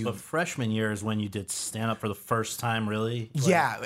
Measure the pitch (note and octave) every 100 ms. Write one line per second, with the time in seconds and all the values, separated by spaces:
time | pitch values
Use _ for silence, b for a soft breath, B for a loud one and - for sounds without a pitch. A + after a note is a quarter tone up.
0 | A2 G2 - D#3 F3 - A#2 A2 G#2+ G#2+
1 | G#2+ G#2+ G#2 G2+ G2 - - A2 A2+ A2
2 | A2 G2+ - A#2 A2 - A#2+ A2+ G#2+ G#2+
3 | A2+ A#2+ A2+ D3+ C#3 E3+ C#3 G#2